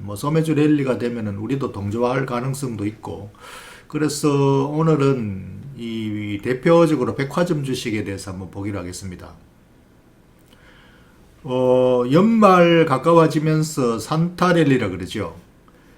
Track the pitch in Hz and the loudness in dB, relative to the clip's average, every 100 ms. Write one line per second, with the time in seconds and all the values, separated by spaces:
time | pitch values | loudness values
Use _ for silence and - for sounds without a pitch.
0 | 98 104 143 160 160 143 151 147 135 110 | -12 -6 -2 0 0 2 2 2 0 -2
1 | 120 117 104 101 110 135 123 101 101 113 | -4 -6 -6 -6 -4 -4 -4 -6 -6 -2
2 | 123 135 139 120 131 135 131 107 101 107 | 0 -2 -4 -4 -6 -6 -8 -6 -8 -8
3 | - 85 104 - - - - - - 151 | -14 -14 -14 -18 -20 -20 -20 -20 -10 -4
4 | 147 147 151 143 139 135 139 151 160 147 | -4 0 0 2 2 2 0 0 2 4
5 | 139 123 107 95 95 98 120 - 117 113 | 2 0 -2 -8 -12 -14 -14 -12 -8 -6
6 | 107 104 104 101 120 131 170 170 165 143 | -6 -6 -6 -6 -4 0 4 6 6 2
7 | 110 101 135 - 175 151 135 127 123 107 | -2 -4 -4 -2 -2 -2 -4 -4 -4 -4
8 | 95 95 98 92 90 101 101 101 90 90 | -4 -8 -10 -12 -12 -10 -8 -8 -10 -12
9 | 98 90 82 80 - _ _ _ _ _ | -12 -14 -18 -20 -20 _ _ _ _ _
10 | _ _ _ _ _ _ - - - _ | _ _ _ _ _ _ -20 -20 -20 _
11 | _ _ _ _ 143 127 127 127 127 123 | _ _ _ _ -6 0 4 4 4 2
12 | 123 156 220 226 208 180 170 170 156 131 | 4 4 4 6 6 6 6 6 4 2
13 | 160 170 156 151 156 156 156 - 120 113 | 4 4 4 2 0 0 -2 -2 -2 -2
14 | - 160 175 180 180 170 143 131 104 90 | -2 -2 -2 0 2 4 4 2 0 -6
15 | 90 110 85 - - _ _ _ _ | -8 -8 -10 -12 -20 _ _ _ _